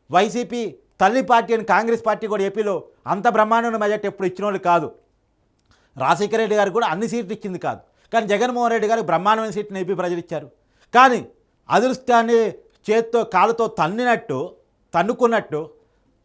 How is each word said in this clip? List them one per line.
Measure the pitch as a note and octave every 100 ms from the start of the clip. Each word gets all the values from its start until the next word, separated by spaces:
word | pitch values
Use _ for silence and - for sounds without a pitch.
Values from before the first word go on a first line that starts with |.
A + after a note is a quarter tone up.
| -
వైసీపీ | E3 G#3 G#3 A#3+ A#3+ G#3+ - _ -
తల్లి | F#3+ B3+ A#3+
పార్టీ | A#3 A#3
అని | A3+ G#3+
కాంగ్రెస్ | F#3 A3+ A3+ A3
పార్టీ | G#3 G#3+
కూడా | G#3 G3
ఏపీలో | G3+ G#3 F3 - _ B2
అంత | F3+ A#3 A3
బ్రహ్మాండమైన | G#3+ A3+ A#3 A3+
మెజారిటీ | G#3 G#3+ G#3
ఎప్పుడు | - F#3+
ఇచ్చిన | F#3 G#3
వాళ్ళు | F#3+ F3
కాదు. | E3+ C#3+ - _ _ _ _ _ _ _ _ _ -
రాజశేఖర | B2+ E3+ G#3 A3
రెడ్డి | A3 G#3+
గారు | G3 F#3+
కూడా | A3
అన్ని | D#3+ A3
సీట్లు | A#3 F#3+ A3
ఇచ్చింది | G3+ F3 D3+
కాదు, | G#2+ - _ _
కానీ | A3+ G#3+
జగన్మోహన్ | G3+ B3 A#3+ A#3+ A3+
రెడ్డి | G#3
గారికి | A3+ F#3
బ్రహ్మాండమైన | E3 G3 A3 A3 G3+
సీట్ని | G#3 F#3+
ఏపీ | F3+ F3+
ప్రజలు | F3+ F3
ఇచ్చారు. | E3+ D#3+ C3 _ _ _ _
కానీ | A#3+ C4 A#3 - _ _ _ -
అదృష్టాన్ని | F3+ B3+ B3 - A#3 A3+ A#3 G#3+ - _ _ -
చేత్తో | A3 A3+ A#3+ G#3+ F#3
కాలుతో | G#3 A3+ A3 G#3+
తన్నినట్టు, | D#3+ G#3+ B3 A3 - C3 D#3+ - _ _ _
తన్నుకున్నట్టు | E3+ F#3+ A#3+ A#3+ A3+ - D3+ D#3 - _ _ _ _